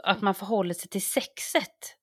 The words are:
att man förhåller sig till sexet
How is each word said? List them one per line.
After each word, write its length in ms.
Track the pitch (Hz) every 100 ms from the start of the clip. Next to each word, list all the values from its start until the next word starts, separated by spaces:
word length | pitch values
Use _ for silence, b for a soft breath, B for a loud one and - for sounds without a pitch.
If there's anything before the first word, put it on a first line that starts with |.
att 180 | - 190
man 140 | 202
förhåller 380 | 190 202 214 175
sig 160 | 175 -
till 120 | 196
sexet 960 | - - - - - 311 - _ - -